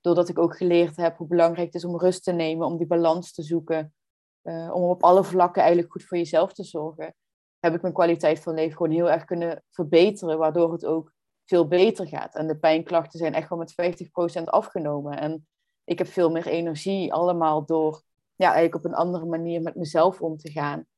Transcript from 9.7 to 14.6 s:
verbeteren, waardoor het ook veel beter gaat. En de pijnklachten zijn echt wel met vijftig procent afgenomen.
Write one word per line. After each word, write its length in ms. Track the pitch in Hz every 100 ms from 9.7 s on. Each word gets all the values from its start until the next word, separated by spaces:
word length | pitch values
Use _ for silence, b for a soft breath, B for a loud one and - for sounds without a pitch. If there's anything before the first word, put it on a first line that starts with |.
verbeteren, 680 | - 160 165 190 208 175 156
waardoor 340 | 160 160 170
het 120 | 165
ook 280 | - 160 156 _ _ _
veel 240 | _ 175 160
beter 380 | 180 196 - 170
gaat. 280 | 151 -
En 120 | - 156
de 120 | 156
pijnklachten 600 | 160 160 165 170 160 165
zijn 160 | 165
echt 140 | 160 156
wel 100 | 175
met 140 | 165
vijftig 380 | - 175 170 185
procent 380 | - 175 170 165
afgenomen. 680 | -